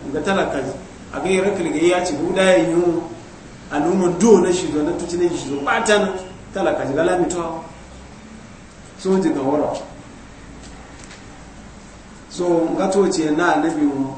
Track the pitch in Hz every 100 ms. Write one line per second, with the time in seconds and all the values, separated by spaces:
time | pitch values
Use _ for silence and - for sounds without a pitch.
0 | - 156 196 190 160 143 127 - - -
1 | - 143 170 185 196 175 165 151 170 180
2 | 180 - 180 185 185 180 160 170 175 165
3 | - - - - - - - 147 165 190
4 | 175 165 226 190 180 175 160 151 151 -
5 | - 175 170 147 135 143 139 226 214 208
6 | 190 - - - - - 165 135 131 139
7 | 175 180 156 175 165 160 - - - -
8 | - - - - - - - - - -
9 | 190 190 160 139 135 151 127 - - -
10 | - - - - - - - - - -
11 | - - - - - - - - - -
12 | - - - 165 175 165 156 165 196 202
13 | 180 156 151 151 175 151 160 147 143 135
14 | 131